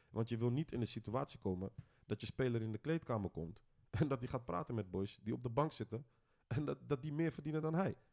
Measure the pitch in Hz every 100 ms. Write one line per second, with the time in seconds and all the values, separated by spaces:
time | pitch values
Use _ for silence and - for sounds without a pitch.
0 | _ 110 113 113 120 127 160 120 110 113
1 | 104 123 143 - 98 92 95 - - _
2 | - 107 - - 127 117 110 107 147 165
3 | - 110 92 - 82 - _ - - -
4 | 147 117 127 127 120 87 - 113 92 95
5 | 98 - 110 123 123 120 156 - 107 113
6 | - _ _ _ - 147 147 139 120 135
7 | 156 147 165 - 151 156 160 165 165 -
8 | -